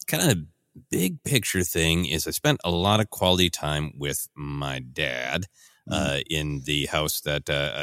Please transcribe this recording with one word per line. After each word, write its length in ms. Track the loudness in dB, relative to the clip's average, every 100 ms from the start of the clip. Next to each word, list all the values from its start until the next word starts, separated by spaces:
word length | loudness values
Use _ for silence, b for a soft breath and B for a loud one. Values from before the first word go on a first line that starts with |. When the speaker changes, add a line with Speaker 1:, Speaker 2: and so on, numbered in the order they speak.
| -4
Speaker 1:
kinda 380 | 2 4 2 0 _ _ -20 -4
big 320 | 0 0 -2
picture 420 | 0 0 2 -2
thing 420 | 0 2 2 2 2
is 200 | -2 -2
I 40 |
spent 300 | -2 0 0
a 60 | 0
lot 300 | 2 4 4
of 100 | 2
quality 400 | 0 4 4 4
time 420 | 2 -2 -2 -2 -4
with 280 | -6 -4 -8
my 440 | -10 -6 -4 -4 -6
dad, 720 | -8 -4 -2 -2 -4 -4 -6 b b b b
Speaker 2:
Mm. 40 |
Speaker 1:
uh, 260 | -2 0 -2 -2
in 340 | -2 -2 -4
the 220 | 0 0 0
house 340 | 0 0 -2
that, 280 | -2 -2 0
uh, 220 | -2 -2 -4